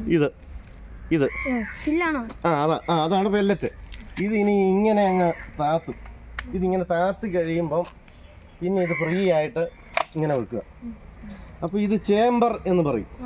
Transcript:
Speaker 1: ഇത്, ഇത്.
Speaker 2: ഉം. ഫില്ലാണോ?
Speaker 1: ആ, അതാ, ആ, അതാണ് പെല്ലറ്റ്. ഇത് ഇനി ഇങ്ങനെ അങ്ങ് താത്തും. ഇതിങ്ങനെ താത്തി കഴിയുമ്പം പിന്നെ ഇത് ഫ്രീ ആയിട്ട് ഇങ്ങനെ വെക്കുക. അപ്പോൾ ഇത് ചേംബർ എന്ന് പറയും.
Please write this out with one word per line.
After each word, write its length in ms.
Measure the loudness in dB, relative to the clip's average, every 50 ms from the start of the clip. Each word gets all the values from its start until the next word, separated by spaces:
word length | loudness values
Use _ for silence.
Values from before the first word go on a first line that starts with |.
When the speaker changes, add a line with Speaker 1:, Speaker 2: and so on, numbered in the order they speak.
| 0 2 4
Speaker 1:
ഇത്, 100 | 4 4 2 0 -4 -12 -16 -16 -16 -16 -16 -18 -18 -18 -18 -16 -16 -4 -2 2
ഇത്. 80 | 2 2 2 0 -2 -4 -2
Speaker 2:
ഉം. 80 | -2 -2 -4 -6 -8 -8 -4
ഫില്ലാണോ? 400 | -2 0 0 0 0 -2 -2 -4 -6 -8 -4 0
Speaker 1:
ആ, 40 | 0 2 2 2
അതാ, 140 | 2 0 0 0 0
ആ, 40 | 0 2 2
അതാണ് 220 | 2 2 2 2 2 2
പെല്ലറ്റ്. 360 | 2 2 2 2 0 -2 -6 -8 -10 -14 -16 -16 -16 -16 -12 -6 -4 -2
ഇത് 100 | 0 2 2 4
ഇനി 120 | 4 4 4 4 4 4
ഇങ്ങനെ 280 | 4 4 4 4 4 4 4
അങ്ങ് 160 | 4 4 4 2 2 -2 -6 -12 -6 -2
താത്തും. 380 | 0 0 0 0 -2 -4 -10 -12 -14 -16 -18 -18 -18 -14 -12 -12 -10 -6 -4
ഇതിങ്ങനെ 280 | -2 0 0 0 0 0 0 0
താത്തി 360 | 2 2 0 0 -2 -4 -2 -2
കഴിയുമ്പം 500 | 0 0 0 0 0 0 0 0 0 -2 -2 -6 -18 -20 -20 -20 -20 -20 -20 -20 -20 -20 -20 -12 -6
പിന്നെ 180 | -4 -2 0 2 0
ഇത് 80 | 0 0 -2
ഫ്രീ 180 | -2 0 0 2 2 4 4 2
ആയിട്ട് 260 | 2 0 -2 -2 -4 -4 -6 -10 -20 -6 -2 -2 -2 -2 -2
ഇങ്ങനെ 160 | -2 -2 0 0 0
വെക്കുക. 240 | -2 -4 -6 -8 -8 -10 -14 -14 -12 -12 -12 -14 -16 -18 -18 -18 -16 -16 -16 -16 -16 -18 -10 -8 -6
അപ്പോൾ 140 | -4 -2 0 0
ഇത് 100 | 2 0 0 2 2
ചേംബർ 460 | 4 4 4 4 4 4 4 2 2 0 -2 0 2
എന്ന് 120 | 2 2 2
പറയും. 220 | 0 -2 -4 -6 -10 -12 -12